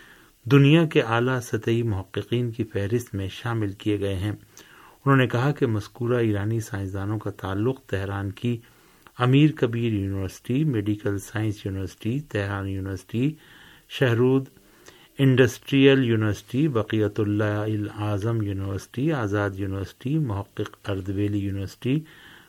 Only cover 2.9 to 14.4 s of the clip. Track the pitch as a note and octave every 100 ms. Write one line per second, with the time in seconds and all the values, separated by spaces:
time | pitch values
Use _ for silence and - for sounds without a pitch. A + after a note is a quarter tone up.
2.9 | A#2+ A2+ G2 F#2+ - A#2+ A#2 G#2 F#2+ G#2+
3.9 | G2+ G2 F#2+ G#2 G2+ - - - - -
4.9 | - C#3 C3+ B2 A#2+ C#3 D3 B2+ G#2+ -
5.9 | - A#2+ B2 A2+ G2+ G#2 A2+ A2 G2 F#2+
6.9 | G2 G2+ A2 G#2 - F#2+ G2 A#2 C3+ -
7.9 | F#2+ G2 G2+ G2 - A#2+ A#2 - _ _
8.9 | _ - - B2 C3+ D3+ D3 B2 A#2 A#2
9.9 | G#2 G2 G2 F#2 - - C3 D#3 A2+ G2+
10.9 | G#2 G#2 G2 - G#2+ A2 F#2+ G2+ G2 F#2
11.9 | - A2 C#3 D3+ G#2 G2+ G2+ G2 G2 F#2+
12.9 | F#2 - A2+ C#3+ D#3 - - - - _
13.9 | - C3 A#2 B2+ C3+